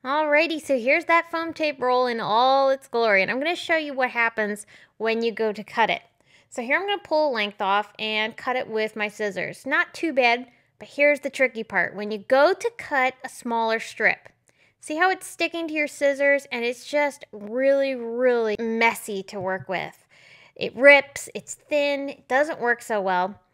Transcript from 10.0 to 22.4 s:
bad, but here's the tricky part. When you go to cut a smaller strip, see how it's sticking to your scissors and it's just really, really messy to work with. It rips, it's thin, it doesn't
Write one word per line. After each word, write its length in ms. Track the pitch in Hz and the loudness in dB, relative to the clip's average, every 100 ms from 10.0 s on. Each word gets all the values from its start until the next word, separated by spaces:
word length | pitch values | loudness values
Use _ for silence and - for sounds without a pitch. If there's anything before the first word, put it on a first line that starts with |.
| 330 | -2
bad, 320 | 269 240 240 254 _ _ _ | 2 2 2 -4 _ _ _
but 120 | 208 | -16
here's 320 | - 294 285 | 2 2 2
the 100 | 277 | -2
tricky 320 | - 262 226 | -2 -2 -2
part. 320 | 220 196 175 190 | -4 -2 -2 -4
When 160 | 208 | -8
you 80 | 214 | -8
go 340 | 196 262 302 | 0 4 4
to 180 | 381 480 - | 2 -4 -8
cut 380 | - 285 262 254 | -4 0 0 -2
a 60 | 262 | -18
smaller 500 | - 240 233 226 220 | -14 -6 -2 0 -2
strip, 500 | - - 208 - - _ _ _ _ _ | -4 0 0 0 -8 _ _ _ _ _
see 180 | - 311 | -10 0
how 120 | 370 | 0
it's 160 | 370 - | 0 -8
sticking 420 | - 339 339 330 | -4 -4 -4 -6
to 40 | |
your 140 | 311 294 | -4 -4
scissors 580 | - 285 269 285 277 277 | 0 -2 2 2 2 0
and 120 | 247 | -4
it's 220 | 240 247 - | -4 -6 -4
just 380 | 294 294 - - | 0 0 -4 -18
really, 640 | 214 208 240 269 277 269 254 | -16 -8 0 2 4 2 -4
really 640 | 233 233 254 240 226 208 | -6 0 2 2 0 -2
messy 640 | 226 226 226 208 - 196 | -2 2 0 0 -8 -8
to 160 | 190 208 | -8 -8
work 280 | 185 185 - | -6 -6 -6
with. 380 | 180 - - _ _ _ - _ - | -8 -8 -14 _ _ _ -20 _ -10
It 200 | - 214 | -8 4
rips, 540 | 277 285 277 - - | 8 8 4 -14 -12
it's 220 | 214 - - | -14 -14 -20
thin, 540 | _ 294 285 277 277 | _ -2 0 -2 -6
it 180 | - _ | -12 _
doesn't 320 | 254 | 0